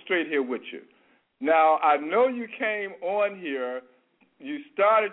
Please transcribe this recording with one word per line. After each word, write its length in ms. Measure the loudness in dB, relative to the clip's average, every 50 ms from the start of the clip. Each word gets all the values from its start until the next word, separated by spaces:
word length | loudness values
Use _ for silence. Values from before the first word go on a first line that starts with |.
| -6
straight 220 | -2 -2 -2 0 0
here 140 | 0 -2
with 200 | -2 -2 -4 -8 -8 -10
you. 100 | -16 -16 -18 _ _ _ _ _ _ _ _ _ _ -6
Now, 380 | 0 2 4 4 6 4 4 4 4
I 140 | 4 2 2
know 320 | 0 0 2 2 2 2
you 180 | 0 -2 -8 -10 -10 -6
came 340 | -4 -4 -4 -4 -6 -8 -10 -8
on 360 | -6 -4 -2 0 0 -2 -2 -6
here, 440 | -8 -6 -6 -4 -4 -6 -6 -8 -12 _ _ _ _ _ _ _ _ _ _ _
you 200 | -12 -10 -10 -10 -12 -8 _
started 380 | 2 4 4 4 4 2 0